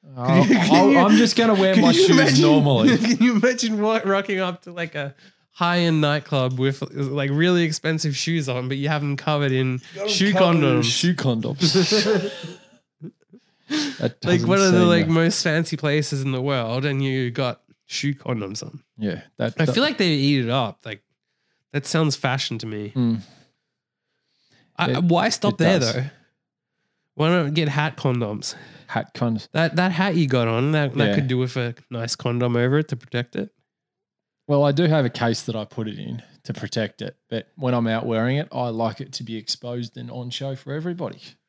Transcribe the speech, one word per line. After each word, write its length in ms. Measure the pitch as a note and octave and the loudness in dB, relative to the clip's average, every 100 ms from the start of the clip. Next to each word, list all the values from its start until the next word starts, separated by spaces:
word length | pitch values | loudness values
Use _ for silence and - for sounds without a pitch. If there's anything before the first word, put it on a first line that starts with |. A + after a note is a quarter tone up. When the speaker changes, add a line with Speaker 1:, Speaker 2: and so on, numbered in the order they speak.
| - B2+ | -16 -6
Speaker 1:
I'll, 260 | B2 - | 2 4
Speaker 2:
<laughs> 20 | - | 4
Can 60 | |
you, 60 | A3+ | 4
Speaker 1:
I'll, 80 | F3 | 4
Speaker 2:
can 220 | - C#4 | 6 6
you, 60 | C#4 | 6
Speaker 1:
I'm 160 | G#3 G#3+ | 6 6
just 180 | A#3 - | 4 4
gonna 180 | A3+ | 2
wear 200 | G3+ F#3+ F#3+ | 4 4 6
Speaker 2:
can 80 | |
Speaker 1:
my 80 | B3+ | 6
Speaker 2:
you 160 | E4+ - | 6 6
Speaker 1:
shoes 20 | |
Speaker 2:
imagine, 320 | E3 - C3+ | 6 6 4
Speaker 1:
normally. 560 | E3+ D3+ C#3+ B2 C3 A#3 | 6 6 4 4 4 4
Speaker 2:
<laughs> 0 | |
can 200 | A3+ C#4+ | 2 2
you 120 | A#3+ A3 | 2 2
imagine 440 | B3 A#3+ A#3 G#3+ | 0 0 -4 -2
what, 240 | G#3+ A3 G3 | 0 0 0
rocking 320 | G3 G3 F#3+ | -2 -2 -4
up 240 | F#3 F3 | -4 -6
to, 80 | - | -14
like, 240 | F3 E3 D3+ | -10 -8 -8
a 180 | C#3 - - _ _ | -10 -12 -20 _ _
high-end 500 | - F3 F3 E3+ D#3 | -4 0 2 2 2
nightclub 580 | D3+ D3 - C#3+ B2+ B2+ | 2 0 -2 -2 -2 0
with, 220 | C3+ C3+ - | -2 -2 -10
like, 380 | - C3+ C#3+ C#3 | -8 -6 -4 -2
really 340 | C#3+ F3 F3 | 0 2 2
expensive 540 | E3 D#3 D#3 D#3+ D#3 C3+ | 0 -2 -4 -2 -4 -4
shoes 320 | - E3 C3+ | -2 -2 -2
on, 180 | B2+ B2+ | -4 -4
but 100 | C#3 | -4
you 120 | C#3+ | -2
have 120 | D3+ | -2
them 140 | C#3+ C#3 | -2 -4
covered 360 | - D3 C#3+ | -2 0 0
in 280 | C3 C3 B2+ - F#3+ | 0 0 -4 -8 -8
Speaker 1:
Got 60 | |
'em 60 | G#3 | -4
Speaker 2:
shoe 240 | F#3+ G3 | 0 2
Speaker 1:
covered 240 | F#3+ F3+ E3 | 4 4 4
in 60 | C#3 B2 | 4 2
Speaker 2:
condoms? 20 | |
Speaker 1:
shoe 300 | A#2 A#2+ F3 F3 | 0 0 0 0
condoms. 1160 | C3 A2+ A#2 C#3 E3+ F#3+ F3 G#3+ G3+ G#3 G3+ - | -2 -2 -4 -2 2 2 2 2 2 0 -2 -10
Speaker 2:
<laughs> 240 | - - _ _ _ _ D#3 _ _ A3 _ _ _ | -16 -18 _ _ _ _ -20 _ _ -20 _ _ _
Speaker 1:
That 320 | D4+ D4 B3+ | -6 -6 -4
Speaker 2:
Like, 400 | B2 - F3 F3 | -6 -4 0 2
Speaker 1:
doesn't 80 | E3+ | 2
Speaker 2:
one 100 | G3 | 4
of 120 | G3 | 4
the, 60 | F3+ | 6
Speaker 1:
seem 80 | F3 | 6
Speaker 2:
like, 180 | E3+ D#3+ | 4 2
Speaker 1:
to 60 | |
Speaker 2:
most 300 | E3 E3 - | 2 2 0
fancy 340 | D#3+ D#3 D#3+ D#3+ | 0 -2 -2 -4
places 440 | D3+ D3+ C#3+ C#3 | -2 -2 -2 -4
in 100 | C3+ | -4
the 100 | C3 | -4
world, 440 | C#3 C3+ A2+ B2 C#3+ | -2 -2 -2 -4 -2
and 180 | C#3 | -2
you 280 | C3+ C3 B2 | -2 -2 -4
got 300 | A#2+ B2+ A2 _ _ _ | -2 -4 -6 _ _ _
shoe 280 | - C#3+ | -6 -4
condoms 480 | C#3 - A#2 G2 G#2+ | -4 -6 -6 -6 -10
on. 220 | - - _ - | -12 -16 _ -8
Speaker 1:
Yeah, 240 | G#2+ E2 - - | -6 -6 -12 -6
that, 160 | A2+ - | -6 -2
Speaker 2:
I 60 | D#3+ | 0
Speaker 1:
that 80 | |
Speaker 2:
feel 100 | G#3+ | 0
like 140 | C#4+ C4 | -2 0
they 120 | F#3 | 0
eat 340 | D3 C#3 C#3 A#2 | 2 2 0 0
it 40 | |
up. 300 | C3 A2+ - A2+ | -2 -4 -8 -16
Like, 160 | G#2 _ _ _ _ _ _ _ | -16 _ _ _ _ _ _ _
that 140 | C#3+ - | -6 -2
sounds 300 | E3 D#3 - | 0 0 0
fashion 420 | C3+ C3+ - A#2 | -2 -2 -4 -8
to 60 | A2 | -8
me. 240 | G#2+ G#2 C3 | -10 -8 -2
Speaker 1:
Mm. 260 | A#2+ A2+ - _ _ _ _ _ _ _ _ _ _ _ _ _ _ - | 0 -2 -6 _ _ _ _ _ _ _ _ _ _ _ _ _ _ -4
Speaker 2:
I, 140 | F3 | -2
Speaker 1:
It, 120 | B2+ F3 | 0 2
Speaker 2:
why 240 | E3+ A3+ | 2 0
stop 240 | - G#3 | 0 -2
Speaker 1:
it 40 | G3+ | 2
Speaker 2:
there, 200 | E3 F#3 | 2 4
Speaker 1:
does. 140 | A#2 | 2
Speaker 2:
though? 120 | B2 C3+ - _ _ _ _ _ _ _ _ _ - | -2 -6 -10 _ _ _ _ _ _ _ _ _ -2
Why 140 | D#3 | 2
not 240 | F3+ D3 | 2 2
get 160 | D#3 D3+ | 0 0
hat 260 | C#3 D3+ - | 0 -2 -2
condoms? 600 | C#3 B2 A2 G#2 - - - - - | -2 0 -2 -6 -8 -12 -20 -20 -8
Speaker 1:
Hat 260 | A#2 - | -6 -6
condoms. 340 | - A#2+ A2 - | -4 -2 -2 -4
Speaker 2:
That, 220 | D#3 E3 D3+ | -2 0 0
that 160 | F#3 | 0
hat 240 | E3+ F#3+ E3+ | 0 0 2
you 120 | C#3+ | 2
got 200 | C3 A2+ | 2 2
on, 240 | A2+ C#3 | 0 2
that, 200 | D#3 C#3+ B2+ | 0 0 0
that 140 | A2 | 0
Speaker 1:
Yeah. 60 | G2+ | 0
Speaker 2:
could 120 | C3+ | 0
do 100 | B2+ | -2
with 180 | B2+ B2+ | -2 -4
a 160 | A#2+ A#2 _ | -6 -8 _
nice 260 | A#2+ A#2 - | -10 -8 -6
condom 400 | B2 A#2+ B2 A#2+ | -4 0 0 2
over 220 | B2 D3 | 2 0
it 80 | D3+ | 0
to 60 | B2+ | -8
protect 400 | - A#2+ B2 - | -6 -8 -6 -8
it. 140 | G3+ _ _ _ _ _ _ _ _ _ - | -10 _ _ _ _ _ _ _ _ _ -2
Speaker 1:
Well, 160 | C#3+ C#3+ | 2 2
I 60 | |
do 120 | C#3 | 2
have 220 | E3+ D#3 B2 | 2 2 0
a 40 | |
case 340 | - A#2 A2+ | -2 -2 -2
that 120 | - A2+ | -6 -8
I 100 | G2+ | -10
put 220 | - A2 | -8 -8
it 100 | G2+ | -8
in 240 | G#2+ A#2 - _ | -10 -12 -14 _
to 100 | - | -14
protect 480 | G#2 A2 A#2+ G#2 _ | -10 -6 -4 -6 _
it, 140 | G#2 - _ | -14 -14 _
but 180 | A2+ - - | -10 -10 -6
when 180 | C3 | -2
I'm 140 | A#2+ A#2 | -2 0
out 180 | A2+ A#2 | -2 -2
wearing 320 | A2+ A#2+ C#3 | -2 0 -2
it, 120 | D3+ | -4
I 160 | B2 B2 | -6 -6
like 300 | A2+ A2+ A2 | -4 -4 -6
it 140 | C3 | -14
to 100 | - | -14
be 140 | A#2 A2+ | -12 -10
exposed 580 | G#2 - A#2+ A#2+ A#2 - | -8 -10 -8 -10 -10 -12
and 160 | A#2+ | -14
on 180 | A#2+ B2 | -12 -12
show 220 | A#2 C3+ C3+ | -10 -10 -10
for 180 | - | -10
everybody. 460 | D3 E3+ F3 C3 - - _ | -8 -8 -8 -10 -12 -20 _